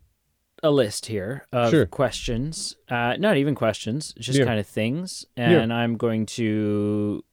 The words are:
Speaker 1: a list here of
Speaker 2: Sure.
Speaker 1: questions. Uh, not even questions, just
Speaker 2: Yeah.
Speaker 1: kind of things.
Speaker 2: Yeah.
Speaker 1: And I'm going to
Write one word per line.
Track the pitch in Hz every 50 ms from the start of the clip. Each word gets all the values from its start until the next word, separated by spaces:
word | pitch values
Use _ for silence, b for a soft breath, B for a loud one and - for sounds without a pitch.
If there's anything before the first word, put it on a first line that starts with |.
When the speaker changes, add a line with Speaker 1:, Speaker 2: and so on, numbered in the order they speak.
| _ _ _ _ _ _ _ _ _ _ _ -
Speaker 1:
a | - 156
list | 147 139 120 104 - - -
here | - 110 101 90 107 135 143 - - -
of | 120 120 117
Speaker 2:
Sure. | 135 151 113
Speaker 1:
questions. | 87 - - 135 113 - - - - 117 113 135 156 160 - - - - _ _ -
Uh, | 123 120 120 120 117
not | - 185 214 196
even | 139 139 151 135
questions, | - - 113 101 - - 107 117 156 - - - -
just | 113 131 131
Speaker 2:
Yeah. | 139 127
Speaker 1:
kind | 123 117 107
of | 98
things. | - - 113 107 117 131 170 185 185 - - - _ -
Speaker 2:
Yeah. | - 120 117
Speaker 1:
And | 117 151 117 113
I'm | 117 117 117 117 117
going | 107 117 117 113 110 110
to | - - - 117 110 107 110 107 104 104 104 104 104 107 107 104 104 98 - - _